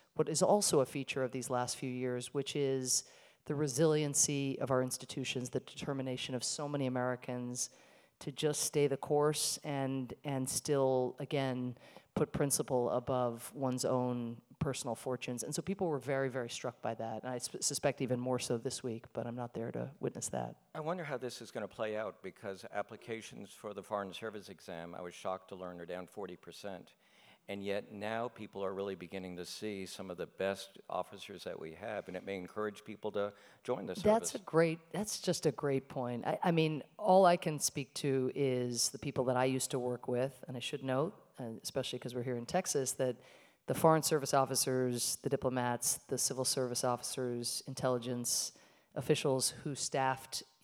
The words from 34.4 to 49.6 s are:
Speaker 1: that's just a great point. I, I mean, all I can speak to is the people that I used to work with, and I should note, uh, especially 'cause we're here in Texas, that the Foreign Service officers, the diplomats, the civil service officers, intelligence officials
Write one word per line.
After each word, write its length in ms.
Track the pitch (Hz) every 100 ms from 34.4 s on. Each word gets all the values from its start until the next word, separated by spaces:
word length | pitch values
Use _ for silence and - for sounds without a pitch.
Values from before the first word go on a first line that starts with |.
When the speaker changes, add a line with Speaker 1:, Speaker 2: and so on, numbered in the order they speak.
| - 160 165 165 -
Speaker 1:
that's 300 | 165 214 -
just 240 | - 165
a 60 | 156
great 360 | - 143 135 135
point. 400 | 139 123 120 -
I, 100 | -
I 80 | 180
mean, 320 | 165 156 151 - -
all 280 | 208 185
I 120 | 180 175
can 220 | 165 147
speak 340 | - 147 135
to 340 | - 143 135 127
is 540 | 147 135 127 123 120 -
the 100 | -
people 240 | 147 135
that 140 | 127 123
I 80 |
used 260 | 135 131 -
to 80 | 131
work 300 | 123 123 -
with, 340 | 123 139 - -
and 80 | 127
I 20 |
should 240 | - 139
note, 300 | 135 131 165 - - -
uh, 60 | 120 113
especially 340 | - 139 123 127
'cause 160 | 127
we're 100 | 123
here 120 | 123
in 100 | 120
Texas, 460 | 120 180 - 143 127
that 220 | - 127 120 - - - _
the 100 | -
Foreign 260 | 131 160 160
Service 320 | - 151 131
officers, 840 | 143 127 131 139 127 127 120 - -
the 80 | -
diplomats, 680 | 135 131 127 123 120 - - -
the 100 | 127
civil 260 | - 127
service 400 | 123 135 123 120
officers, 800 | 127 120 - 135 127 120 120 - -
intelligence 840 | 131 131 123 120 123 117 - - - - _ _
officials 560 | - - 147 143 131 - -